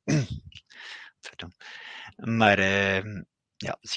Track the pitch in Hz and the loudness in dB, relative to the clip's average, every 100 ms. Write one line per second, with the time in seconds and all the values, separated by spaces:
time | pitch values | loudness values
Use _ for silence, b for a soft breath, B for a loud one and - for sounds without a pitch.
0 | - 147 120 - - - - B B B | 0 0 0 -6 -12 -20 -20 B B B
1 | B B - - 85 - B B B B | B B -18 -14 -16 -16 B B B B
2 | B - 113 113 107 98 95 98 98 95 | B -8 -2 6 6 8 6 4 4 2
3 | 104 98 - _ _ - 104 - - | -2 -8 -12 _ _ -10 -8 -8 -8